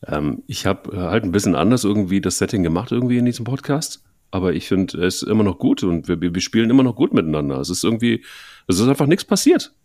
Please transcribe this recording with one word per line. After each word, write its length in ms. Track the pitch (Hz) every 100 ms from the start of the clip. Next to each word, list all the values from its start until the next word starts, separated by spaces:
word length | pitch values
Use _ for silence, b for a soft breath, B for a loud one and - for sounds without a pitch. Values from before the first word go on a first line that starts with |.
| -
Ähm, 380 | 73 73 62 -
ich 200 | - 98
hab, 260 | 98 -
äh, 40 | 87
halt 260 | 90 98
ein 80 | 107
bisschen 240 | 90 101 78
anders 300 | 87 123 104
irgendwie 340 | 104 95 98
das 180 | 90 -
Setting 260 | 98 107
gemacht 280 | 85 82 117
irgendwie 260 | 120 123 123
in 80 | 123
diesem 200 | 117 117
Podcast. 580 | 131 - 147 165 - _ _ _
Aber 220 | 92 92
ich 160 | 78 -
find, 260 | 95 92
er 100 | - 90
ist 160 | 92
immer 200 | - 110
noch 140 | 101 90
gut 260 | 156 285
und 260 | 98 85 -
wir, 100 | 85
wir, 140 | 90 87
wir 60 |
spielen 280 | - 113 113
immer 140 | 127
noch 120 | 127 117
gut 180 | 151
miteinander. 460 | 135 80 76 - -
Es 80 | 73
ist 160 | 90 95
irgendwie, 400 | 110 117 117 B B B B B
es 100 | 90
ist 80 | 117
einfach 160 | 139 143
nichts 180 | 180
passiert. 500 | - 202 - 339 - _